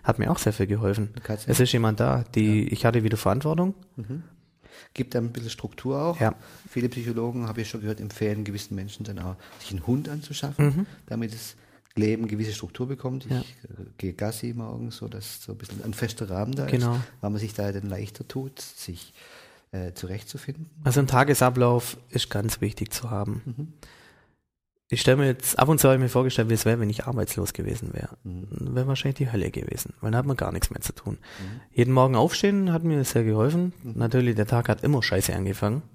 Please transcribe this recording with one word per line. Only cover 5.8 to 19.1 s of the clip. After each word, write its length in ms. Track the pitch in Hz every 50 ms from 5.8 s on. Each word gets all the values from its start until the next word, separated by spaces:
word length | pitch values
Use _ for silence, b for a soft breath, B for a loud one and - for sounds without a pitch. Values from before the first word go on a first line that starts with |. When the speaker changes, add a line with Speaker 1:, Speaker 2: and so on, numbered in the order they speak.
| - 127 135 139
Speaker 2:
auch. 180 | 151 170 170 156
Speaker 1:
Ja. 160 | 120 110 - - B B B B B B
Speaker 2:
Viele 180 | - 127 120 120
Psychologen, 580 | - 127 117 117 113 113 113 120 120 127 120 110
habe 140 | 107 117
ich 80 | 110 -
schon 120 | - 117
gehört, 180 | 104 107 107 -
empfehlen 440 | 107 104 - - 110 107 104 107 107
gewissen 300 | 104 101 101 - - 101
Menschen 280 | 98 95 104 - - 110
dann 140 | 107 101 92
auch, 160 | 87 92 95 - B B B B
sich 120 | B -
einen 140 | 101 90 80 113
Hund 200 | 123 143 160 160
anzuschaffen, 580 | 147 151 147 - 147 - - 139 139 - 147
Speaker 1:
Mhm. 200 | 147 139 170 202 - B B B B
Speaker 2:
damit 260 | 113 113 117 110 113
das 220 | 117 - - - - b b b b b b _
Leben 320 | 104 104 107 113 110 113 107
gewisse 260 | 104 104 110 107 104
Struktur 340 | - - - - - 123 131
bekommt. 380 | 139 123 - 127 131 131 131
Ich, 60 | -
Speaker 1:
Ja. 80 | 131 123
Speaker 2:
äh, 20 | 131 - - - - - 98 - 95 - - -
gehe 160 | - 95 87
Gassi 400 | - 104 104 113 110 - 120 117
morgens, 440 | 117 113 113 117 117 117 117 113 -
so 100 | 110 110
dass 340 | 110 104 104 - - - -
so 100 | - 104
ein 40 | 101
bisschen 260 | 98 101 95 101 -
ein 100 | 110 104
fester 360 | - 120 110 110 - 113 98
Rahmen 240 | 90 92 107 117 135
da 120 | 139 139
Speaker 1:
Genau. 280 | 139 131 123 120 120 120
Speaker 2:
ist, 60 | 123 120 - - -
weil 80 | - 101
man 80 | 104 104
sich 140 | 110 104 -
da 180 | - 101 101
dann 160 | 98 98 101 101
leichter 360 | 95 98 104 104 - - - -
tut, 320 | - 135 131 135 - -
sich, 520 | - - - - - - 87 85 - -